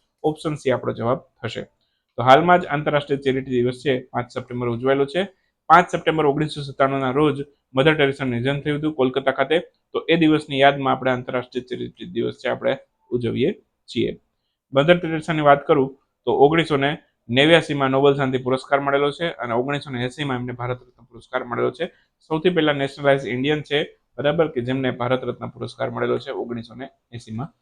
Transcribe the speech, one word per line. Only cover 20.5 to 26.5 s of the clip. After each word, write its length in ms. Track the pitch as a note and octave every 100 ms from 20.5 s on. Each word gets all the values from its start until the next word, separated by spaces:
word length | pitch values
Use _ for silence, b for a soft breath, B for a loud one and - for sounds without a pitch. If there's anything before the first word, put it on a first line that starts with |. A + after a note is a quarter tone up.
ભારત 300 | B2 B2 B2
રત્ન 220 | _ _
પુરસ્કાર 400 | A#2 A#2 - B2+
મળેલો 260 | A#2+ A#2+ B2
છે. 160 | B2+ F3 b b _ -
સૌથી 220 | D#3 F3+
પહેલા 220 | F3 D3+
નેશનલાઇઝ 540 | C#3+ C#3 D3 C#3+ C#3 A#2+
ઇન્ડિયન 360 | B2 C#3 D3+
છે, 360 | - D3 E3+ _ _ -
બરાબર, 300 | C#3+ D#3+ D#3
કે 120 | B2
જેમને 300 | A#2+ C3+ C3
ભારત 340 | B2 B2 B2+
રત્ન 240 | A#2+ A#2 A#2
પુરસ્કાર 420 | A#2+ A#2 - B2
મળેલો 280 | A#2+ A#2+ B2
છે, 120 | C3+
ઓગણીસો 440 | G2+ A#2